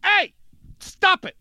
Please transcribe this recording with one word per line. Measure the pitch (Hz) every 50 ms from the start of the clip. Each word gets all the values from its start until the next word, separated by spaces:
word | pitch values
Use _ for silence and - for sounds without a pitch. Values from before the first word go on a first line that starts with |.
| _
Hey, | 370 415 415 349 - _ _ - - - - _ - - _
stop | - - - _ - 381 370 - -
it. | 202 - _